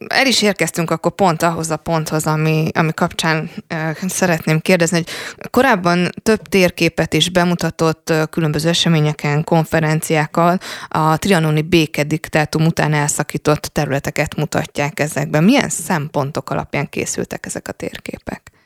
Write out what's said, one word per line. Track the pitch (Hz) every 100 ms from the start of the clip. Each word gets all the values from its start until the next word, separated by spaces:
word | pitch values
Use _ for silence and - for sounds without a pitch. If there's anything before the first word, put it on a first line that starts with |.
| -
el | - 269
is | 220
érkeztünk | 208 190 160 - 165
akkor | 160 180
pont | - 196 160
ahhoz | 170 165 160
a | 156
ponthoz, | - 165 156 156 156
ami, | 156 156 156 160
ami | - 160
kapcsán, | - 175 - 165 160 160 - -
ö, | 165 160 151 185
szeretném | - 185 160 - 160
kérdezni, | - 185 165 175
hogy | 165 - - - -
korábban | - 262 214 175 175 175 -
több | - 220 -
térképet | 196 180 - 165 - 160
is | 156 165
bemutatott, | 180 175 175 165 - 165 156 -
ö, | 160 156
különböző | - 156 151 160
eseményeken, | 170 170 160 151 151 147 147
konferenciákkal | 160 170 156 160 156 156 - 156 151 - 170 185 - - -
a | - 156 156
trianoni | - 185 160 156
békediktátum | 156 175 151 - 147 156 - 156 151 156 160
után | - 151
elszakított | 151 147 - 139 - - 147
területeket | - - 147 139 - - 151 -
mutatják | 151 175 160 - 143 -
ezekben. | 151 151 151 151
Milyen | 175 254 -
szempontok | - - 175 147 - 139 143 -
alapján | 151 143 143 143
készültek | - - - - - -
ezek | - -
a |
térképek? | - - - - - - - - -